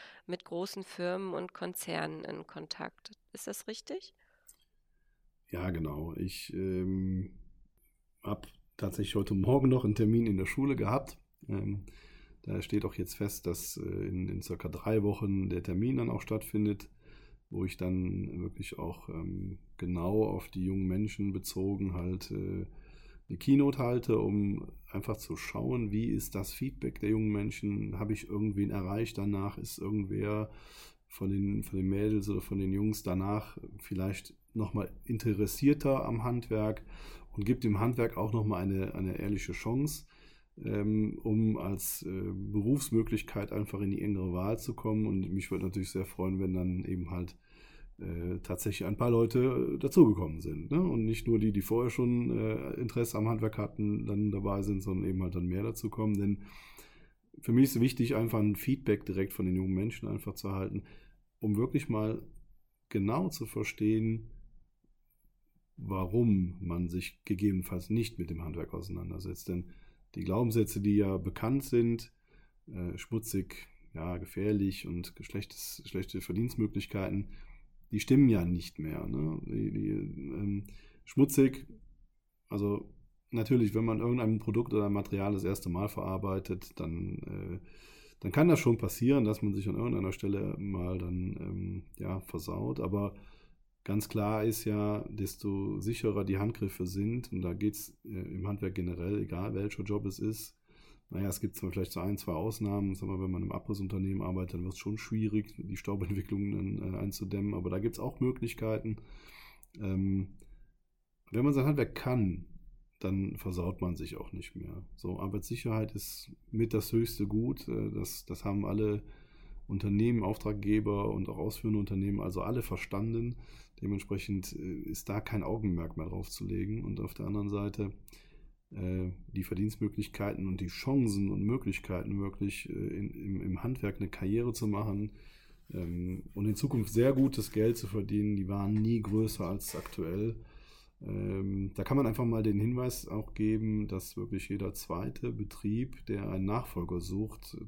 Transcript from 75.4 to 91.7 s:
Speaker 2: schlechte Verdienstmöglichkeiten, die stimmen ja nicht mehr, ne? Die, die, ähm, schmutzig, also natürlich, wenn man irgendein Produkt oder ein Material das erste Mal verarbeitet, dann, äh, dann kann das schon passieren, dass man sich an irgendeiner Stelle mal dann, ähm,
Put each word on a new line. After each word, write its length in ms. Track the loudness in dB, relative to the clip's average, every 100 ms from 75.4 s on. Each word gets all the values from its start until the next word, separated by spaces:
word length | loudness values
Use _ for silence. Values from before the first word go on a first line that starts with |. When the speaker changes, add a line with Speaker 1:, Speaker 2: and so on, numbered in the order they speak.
| -6 -10 -10 -12 -6
Speaker 2:
schlechte 340 | -4 -4 -4
Verdienstmöglichkeiten, 1080 | -2 0 0 2 0 0 -2 -2 0 -2 -2 -8 -16 -20 -20 -20 -4
die 80 | 0
stimmen 280 | 6 8 10
ja 160 | 8
nicht 360 | 4 0 -2 -6
mehr, 260 | -4 -4 -2
ne? 320 | 0 0 -2
Die, 260 | -2 -2 0
die, 200 | 0 0
ähm, 720 | -2 -4 -6 -6 -4 -2 -2 -4 -12 -20 -20
schmutzig, 640 | 0 4 6 8 6 4 -12 -18 -20 -20 -20 _ _ _ -6
also 440 | 0 0 0 -4 -16 -20 _ _
natürlich, 440 | -2 4 4 6
wenn 100 | 4
man 160 | 2 2
irgendein 400 | 2 2 2 2
Produkt 340 | 2 0 2
oder 120 | 2 4
ein 60 |
Material 420 | 2 0 0 0
das 100 | 0
erste 240 | 0 -2 -2
Mal 200 | -2 -2
verarbeitet, 920 | -4 -4 -2 0 -2 -2 -6 -6 -6
dann, 380 | -4 -4 -4 -6
äh, 420 | -6 -6 -6 -8 -10 -20 -20 -20 -20 -8
dann 120 | 0
kann 160 | 6 8
das 100 | 8
schon 200 | 6 4
passieren, 460 | 2 2 4 6
dass 180 | 4 2
man 120 | 0
sich 140 | 0 0
an 80 | 0
irgendeiner 360 | 0 0 0
Stelle 440 | 0 0 0 0 -2
mal 400 | -2 -2 0 -2
dann, 380 | -2 -2 -2 -4
ähm, 440 | -4 -4 -4